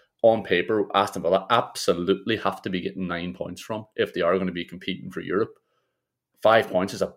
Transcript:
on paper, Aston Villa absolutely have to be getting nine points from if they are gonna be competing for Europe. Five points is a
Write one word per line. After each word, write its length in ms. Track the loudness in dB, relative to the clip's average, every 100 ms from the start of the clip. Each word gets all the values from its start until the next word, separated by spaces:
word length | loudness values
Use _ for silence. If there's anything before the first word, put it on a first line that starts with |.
| _ 2
on 200 | 4 4
paper, 460 | 2 0 2 0 2 0
Aston 260 | 0 -2
Villa 240 | 0 0 2
absolutely 840 | 0 0 -4 -2 0 0 4 4 4
have 240 | -2 -4
to 80 | -6
be 100 | -6
getting 260 | -6 -6 -6
nine 260 | -4 -6
points 280 | -8 -10 -10
from 240 | -10 -10 -8
if 180 | -4 -4
they 100 | 0
are 140 | 0 2
gonna 120 | 0
be 140 | -6
competing 480 | -10 -10 -8 -8 -8
for 80 | -12
Europe. 340 | -4 -2 -2 -6 _ _ _ _ _ _ _ _
Five 260 | 4 4 2
points 260 | -2 -2
is 80 | -4
a 120 | -6